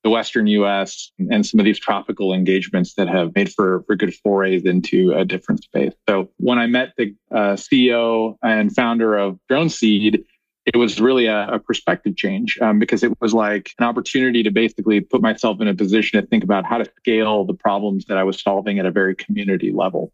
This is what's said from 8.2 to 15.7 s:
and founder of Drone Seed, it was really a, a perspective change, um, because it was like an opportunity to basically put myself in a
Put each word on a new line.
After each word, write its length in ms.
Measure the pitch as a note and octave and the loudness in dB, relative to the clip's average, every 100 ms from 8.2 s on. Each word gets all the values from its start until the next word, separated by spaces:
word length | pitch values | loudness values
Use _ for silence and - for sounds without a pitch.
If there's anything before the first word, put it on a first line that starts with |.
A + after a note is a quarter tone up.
| A2+ - | -2 -4
and 300 | A#2+ A2 G#2 | -2 0 0
founder 440 | A#2 A#2+ A#2 A2+ G#2 | 0 0 2 2 2
of 220 | G2 F#2 - | -2 -6 -2
Drone 200 | C3+ D#3+ | 0 0
Seed, 540 | - - G#3 G#3+ - - _ _ _ - | 0 2 4 2 0 -4 _ _ _ 0
it 100 | A#2+ | 2
was 240 | A#2 G2+ | 2 2
really 280 | A#2 C3 A2+ | 2 4 2
a, 200 | G#2+ G#2 | 0 -2
a 120 | A2 | -6
perspective 580 | - - - F3 G#2+ F#2 | -4 -4 -2 -2 -4 -4
change, 420 | G2 G2 A2+ - | -4 -4 -6 -2
um, 160 | A#2 G#2+ | 2 2
because 240 | A2+ G#2 | 2 0
it 120 | A#2 - | 0 -2
was 120 | A2 | 0
like 380 | A#2 G#2 G#2 - - | 0 0 -4 -8 -4
an 60 | A#2+ | -4
opportunity 580 | A#2+ - C3+ B2+ A#2 | -2 -4 0 0 2
to 80 | A2 | 0
basically 480 | G#2 A2+ - G2+ G#2 | 0 0 -2 0 0
put 220 | F#2+ B2+ | 0 0
myself 400 | A2 G#2+ A2+ G2+ | 0 0 -2 0
in 60 | |
a 40 | G#2+ | -2